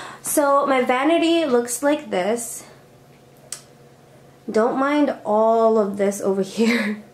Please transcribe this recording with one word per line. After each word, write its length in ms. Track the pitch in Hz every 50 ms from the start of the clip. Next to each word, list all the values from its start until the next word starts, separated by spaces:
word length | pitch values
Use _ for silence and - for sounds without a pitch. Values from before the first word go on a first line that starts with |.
| - - - -
So 440 | - - - 311 285 277 277 277 285
my 160 | 277 269 262
vanity 640 | 247 - 247 254 269 302 339 330 339 330 339 330 330
looks 360 | 285 240 240 240 240 - -
like 280 | 277 285 302 294 294 -
this. 560 | - 180 180 202 226 240 - - - - - - - - - - - - - - - - - - - - - - - - - - - - - - - - - - - - - - - - - -
Don't 260 | 202 214 220 254 -
mind 380 | 262 269 277 294 294 294 262 - - -
all 520 | 214 214 214 220 226 226 226 226 226 220
of 180 | 220 208 196 202
this 240 | 202 202 196 196 202
over 220 | - 196 190 196
<laughs> 140 | 190 190 -
here. 440 | 202 226 226 240 233 214 208 214 208 - -